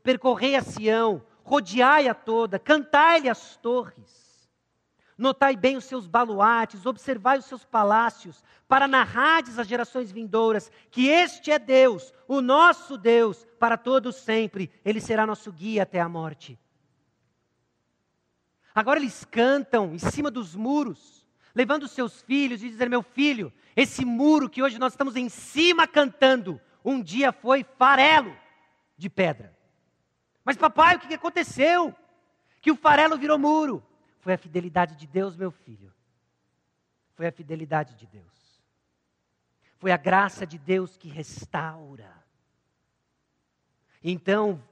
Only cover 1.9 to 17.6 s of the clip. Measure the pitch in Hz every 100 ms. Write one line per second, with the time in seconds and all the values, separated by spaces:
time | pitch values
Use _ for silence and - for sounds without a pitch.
1.9 | 302 262 214 - 226 226 185 - 302 285
2.9 | 285 320 330 262 220 - - 233 247 214
3.9 | - 104 _ _ _ _ _ _ _ _
4.9 | _ _ - 254 269 277 226 254 269 -
5.9 | 254 175 226 233 196 214 233 220 202 226
6.9 | 214 - 240 233 269 - 254 _ 220 202
7.9 | 214 233 - 180 - _ _ - 262 277
8.9 | 262 254 240 294 330 240 233 202 247 233
9.9 | 254 220 202 220 220 226 214 - _ _
10.9 | 240 262 330 349 - - 302 226 262 254
11.9 | 190 - _ - 277 247 285 349 - -
12.9 | 262 226 233 226 - _ - 233 175 247
13.9 | 262 233 - - 220 220 196 185 _ 202
14.9 | 220 - 220 214 208 214 160 208 214 190
15.9 | 180 170 170 160 143 - 117 _ _ _
16.9 | _ _ _ _ _ _ _